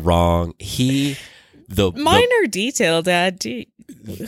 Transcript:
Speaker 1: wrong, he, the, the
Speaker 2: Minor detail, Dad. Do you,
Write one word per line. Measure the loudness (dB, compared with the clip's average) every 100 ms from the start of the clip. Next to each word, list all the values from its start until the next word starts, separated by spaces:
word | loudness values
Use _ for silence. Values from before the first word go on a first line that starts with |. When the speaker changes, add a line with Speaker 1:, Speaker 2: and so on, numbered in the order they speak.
Speaker 1:
wrong, | 2 2 4 2 -2 -8
he, | -10 -2 0 0 -2 -4 -14 -20 _ -20 -8
the, | 0 0
the | 0
Speaker 2:
Minor | 2 4 4 2 0
detail, | -2 -4 0 0 2
Dad. | 2 0 0 -2
Do | -10
you, | -10 -14 _ -20 -20 -14 -12